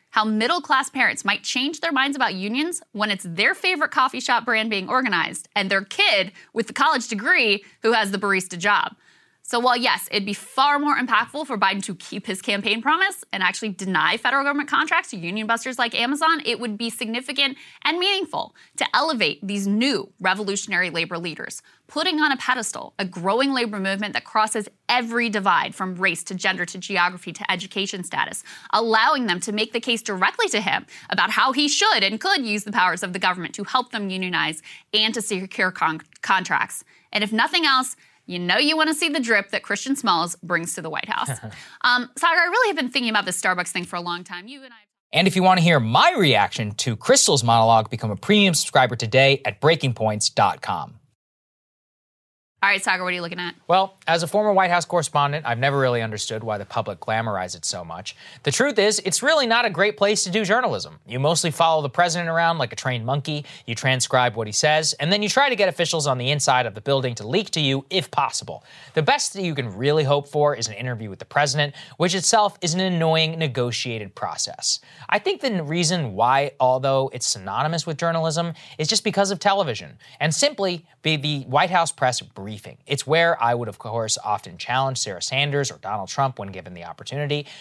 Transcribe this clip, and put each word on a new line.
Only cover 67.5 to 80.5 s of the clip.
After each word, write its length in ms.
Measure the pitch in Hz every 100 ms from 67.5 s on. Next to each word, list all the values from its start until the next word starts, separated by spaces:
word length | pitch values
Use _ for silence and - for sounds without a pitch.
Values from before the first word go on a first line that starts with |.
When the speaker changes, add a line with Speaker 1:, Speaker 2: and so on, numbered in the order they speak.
Speaker 2:
to 80 | 165
you 260 | 139 135 -
if 220 | 185 -
possible. 520 | - 135 - - 76 - - -
The 80 | 160
best 320 | 151 277 -
that 100 | 196
you 120 | 180
can 200 | 139 120
really 300 | 95 139 156
hope 240 | 143 143 139
for 260 | 151 147
is 140 | 120 110
an 60 |
interview 340 | 104 127 113 110
with 100 | 92
the 60 |
president, 500 | - 143 147 147 147 - - -
which 180 | 175
itself 440 | 185 - 226 202 -
is 140 | 175
an 60 | 175
annoying 580 | 185 170 160 160 160 165
negotiated 760 | 156 123 123 110 127 113 101
process. 640 | - 92 78 - - - - - - -
I 100 | 208
think 220 | - 392
the 60 | 269
n-, 200 | 185 147
reason 460 | 170 160 180 123
why, 400 | 95 120 135 143 -
although 500 | 127 131 135 135 135
it's 120 | 123 -
synonymous 600 | 98 95 107 151 165 170
with 100 | 147
journalism, 560 | 170 165 160 156 170 160 - -
is 100 | 156
just 160 | 220
because 280 | 214 196 196
of 80 | 196
television, 580 | 202 196 160 101 76 - - -
and 140 | 151
simply 500 | 151 294